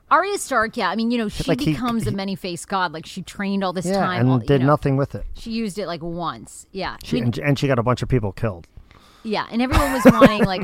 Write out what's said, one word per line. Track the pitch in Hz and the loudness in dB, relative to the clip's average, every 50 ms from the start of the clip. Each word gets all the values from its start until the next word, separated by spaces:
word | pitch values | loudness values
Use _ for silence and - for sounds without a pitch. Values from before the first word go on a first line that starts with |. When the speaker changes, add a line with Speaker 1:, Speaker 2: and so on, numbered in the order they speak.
| _ _ | _ _
Speaker 1:
Arya | 269 302 359 392 403 381 | 2 4 4 2 -2 -4
Stark, | - - 269 233 214 226 - 240 | -4 -2 0 0 0 0 -2 -2
yeah. | 208 175 | -2 -2
I | 165 | 0
mean, | 214 226 226 | 0 -2 0
you | 240 240 | 0 -2
know, | 226 202 | -2 -2
she | - - - | -4 -4 -2
Speaker 2:
like, | - 269 247 | 0 0 0
he, | 294 160 151 | 0 0 0
Speaker 1:
becomes | - 240 240 233 226 196 | 0 -2 -2 -2 -2 -2
Speaker 2:
he | 220 | -2
Speaker 1:
a | 202 | -2
many-faced | 196 196 196 196 - - 190 170 160 - - | -4 -4 -6 -6 -6 -6 -8 -8 -8 -8 -6
god. | 208 190 185 175 151 | -2 -2 -2 -2 -4
Like, | 160 160 | -8 -12
she | - - 190 | -12 -12 -12
trained | 165 - - - 202 196 196 196 | -12 -12 -8 -6 -4 -2 -2 -2
all | 190 185 175 | -2 -2 -2
this | 185 165 | -4 -2
Speaker 2:
Yeah, | 175 190 196 | -2 0 0
Speaker 1:
time, | 175 - - 117 | 0 0 2 2
Speaker 2:
and | 123 127 | 4 4
Speaker 1:
all, | 131 127 | 4 2
you | 110 - | 4 4
Speaker 2:
did | 139 135 | 4 4
Speaker 1:
know. | 123 139 | 6 4
Speaker 2:
nothing | 151 147 - 147 135 | 4 4 2 0 0
with | 135 143 - - | 0 0 -2 -4
it. | 107 - - - | -8 -10 -10 -10
Speaker 1:
She | - - 233 | -12 -10 -8
used | 220 233 226 208 165 214 | -6 -4 -4 -4 -6 -6
it, | 190 156 | -6 -6
like, | 175 160 | -6 -6
once. | 156 170 170 175 170 156 131 110 104 - - - - _ | -8 -8 -6 -6 -6 -6 -6 -8 -12 -18 -18 -20 -20 _
Yeah. | - 190 175 147 110 - - | -10 -8 -8 -8 -8 -10 -6
Speaker 2:
She, | - - 247 | -4 -2 0
Speaker 1:
I | |
mean | - | 0
Speaker 2:
and, | 120 110 - | 0 -2 0
and | - 147 139 - | 0 0 0 2
she | - 139 | 2 0
got | 135 120 | 0 2
a | 110 | 2
bunch | 123 123 - | 0 0 0
of | - 110 | 0 0
people | 131 127 107 101 | 0 0 0 -2
killed. | - - - 113 92 85 80 - _ - - - - - - - - - - | -4 -4 -4 -4 -4 -6 -12 -20 _ -20 -20 -20 -20 -20 -20 -20 -20 -14 -8
Speaker 1:
Yeah, | 226 208 175 - - | -4 -4 -4 -4 -4
and | - 226 | -2 -2
everyone | 247 262 294 - 294 277 | 0 2 2 2 2 2
was | 269 254 - | 0 6 6
wanting, | 262 - 226 254 - 214 214 226 | 8 8 10 8 6 6 4 2
like, | 190 185 180 | 0 0 -2